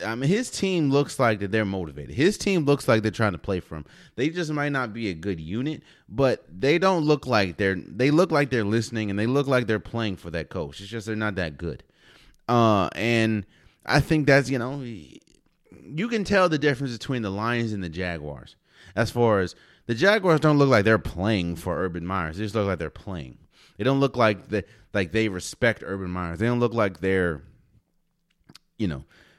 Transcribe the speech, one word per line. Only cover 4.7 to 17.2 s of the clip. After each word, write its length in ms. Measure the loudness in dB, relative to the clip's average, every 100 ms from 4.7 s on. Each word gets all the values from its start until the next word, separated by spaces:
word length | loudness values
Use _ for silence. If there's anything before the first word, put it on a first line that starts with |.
| -2 -4
be 160 | -6 -6
a 60 | -4
good 240 | -6 -6
unit, 420 | -6 -4 -4 -6 -12 _ _
but 380 | 0 0 0 -6
they 300 | -4 2 4
don't 280 | 4 2 2
look 200 | 2 2
like 320 | 2 2 0
they're, 180 | 0 0
they 360 | -6 0 2
look 180 | 4 4
like 220 | 2 0
they're 120 | 0
listening, 460 | 0 0 -2 -4 -4
and 80 | -2
they 80 | 0
look 220 | 0 2
like 180 | 0 0
they're 140 | -4
playing 380 | -4 -6 -6 -6
for 120 | -8
that 180 | -8 -8
coach. 300 | -8 -8 -10
It's 100 | -12
just 180 | -12 -8
they're 80 | -4
not 200 | -4 -4
that 220 | -6 -6
good. 240 | -8 -8 -14 _ _ -20 -20 _ 0
Uh, 420 | 4 6 4 2
and 520 | -2 0 2 2 -2 -6 _ _ _ 0
I 140 | 0
think 280 | 2 0 6
that's, 220 | 4 4
you 100 | -4
know, 220 | -4 -8
you 1300 | -10 -12 -16 -20 _ _ _ _ _ -20 -14 -6 -2
can 160 | -2
tell 260 | 2 4 4
the 100 | 4
difference 340 | 2 0 -4
between 280 | -8 -4 -4